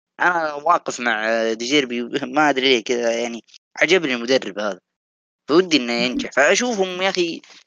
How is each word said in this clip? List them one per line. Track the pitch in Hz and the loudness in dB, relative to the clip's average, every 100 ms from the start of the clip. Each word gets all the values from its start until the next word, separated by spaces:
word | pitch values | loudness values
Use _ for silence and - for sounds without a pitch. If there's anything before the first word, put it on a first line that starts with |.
| _ - | _ 0
أنا | 165 175 156 | 2 2 -2
واقف | 147 147 170 - 131 | -2 0 0 0 -6
مع | 120 110 110 113 113 | -2 0 0 0 0
ديزيربي، | 113 120 147 127 120 117 - | -2 0 0 0 -4 -4 -6
ما | 127 139 151 | -4 0 2
أدري | 131 135 | 2 2
ليه | 123 | 2
كذا، | 107 120 117 117 | 0 -2 0 -2
يعني، | 120 117 - - _ - | -4 -8 -14 -20 _ -2
عجبني | 151 170 151 | 2 2 2
المدرب | 123 117 131 107 95 | -2 0 0 0 -6
هذا. | 104 90 _ _ _ _ _ _ - | -6 -6 _ _ _ _ _ _ 0
فودي | 156 185 147 | 2 4 2
إنه | 120 | 0
ينجح. | 120 123 135 - | 0 -2 -2 -4
فأشوفهم | - 147 196 247 214 190 180 | 2 2 2 0 -2 -2 -2
يا | 190 | -2
أخي، | 185 170 156 - - | 0 -2 -4 -14 -20